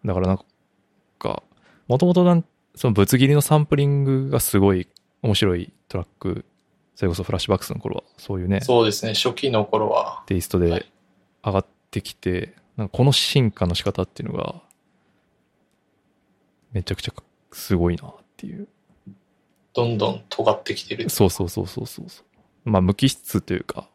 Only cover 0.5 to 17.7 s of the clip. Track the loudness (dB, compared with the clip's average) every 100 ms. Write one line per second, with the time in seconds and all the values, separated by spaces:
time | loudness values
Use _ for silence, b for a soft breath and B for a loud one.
0.5 | _ _ _ _ _ _ _ -8 -8 _
1.5 | _ b b b 2 4 6 6 4 2
2.5 | _ _ -4 0 4 4 6 4 4 4
3.5 | 2 2 2 2 2 2 0 0 -2 0
4.5 | 4 4 4 -2 _ _ _ -2 2 2
5.5 | 0 -4 _ _ -10 -10 _ -6 -6 -10
6.5 | _ _ _ _ _ -2 -2 -4 -4 0
7.5 | -2 -2 -10 -8 -8 -10 _ -10 -6 0
8.5 | 0 4 4 4 0 -4 -2 -2 -2 -2
9.5 | 0 0 0 0 0 -2 -8 -4 -4 0
10.5 | 0 2 0 -4 _ _ _ _ _ -4
11.5 | -2 -4 _ _ -10 -10 -8 -6 -4 -6
12.5 | _ _ -10 -8 0 2 2 2 2 0
13.5 | 0 -2 -2 -4 -4 -6 -6 -10 -8 -8
14.5 | -10 _ _ _ _ _ _ _ _ _
15.5 | _ _ _ _ _ _ _ _ _ _
16.5 | _ _ -8 -6 -6 -8 -12 _ _ _
17.5 | -18 -2